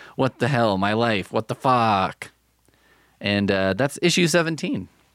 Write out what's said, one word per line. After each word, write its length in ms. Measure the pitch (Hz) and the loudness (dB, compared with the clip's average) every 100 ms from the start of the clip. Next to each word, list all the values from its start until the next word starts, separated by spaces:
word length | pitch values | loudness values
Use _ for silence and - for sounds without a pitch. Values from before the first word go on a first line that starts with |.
| - | -14
"What 240 | - 131 - | -2 -2 0
the 80 | 123 | 0
hell, 320 | 123 113 95 | 2 2 2
my 140 | 101 | 0
life, 400 | 110 117 110 - | 2 0 0 -2
what 160 | 113 - | -6 -4
the 80 | 120 | -4
fuck?" 720 | 135 123 113 98 90 - - _ _ _ _ _ _ _ _ _ | 2 2 4 2 0 -6 -18 _ _ _ _ _ _ _ _ _
And, 300 | 101 101 101 | -2 0 0
uh, 220 | 98 95 | 0 0
that's 260 | 98 139 - | 0 -2 0
issue 280 | 175 180 165 | -2 0 2
seventeen 580 | 170 165 156 185 262 90 _ _ | 2 0 -4 -6 -6 -8 _ _